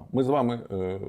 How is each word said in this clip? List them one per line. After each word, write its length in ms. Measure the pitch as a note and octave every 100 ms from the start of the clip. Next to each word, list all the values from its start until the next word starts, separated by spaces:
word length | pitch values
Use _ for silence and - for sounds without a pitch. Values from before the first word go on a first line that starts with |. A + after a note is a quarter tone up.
| -
Ми 100 | B2+
з 60 | C3
вами, 320 | C#3+ A#2+ A#2 -
е, 300 | F#2+ F#2 F#2+